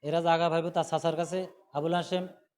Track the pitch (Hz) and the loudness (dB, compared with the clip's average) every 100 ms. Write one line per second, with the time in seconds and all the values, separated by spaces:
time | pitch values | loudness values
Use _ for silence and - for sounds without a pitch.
0 | 143 165 170 165 170 160 165 170 160 160 | 0 0 4 4 4 2 0 -2 0 0
1 | 165 156 165 185 180 - _ 147 160 175 | 0 -2 -2 -4 -6 -12 _ -4 0 -2
2 | 170 185 185 - _ | 0 -4 -4 -12 _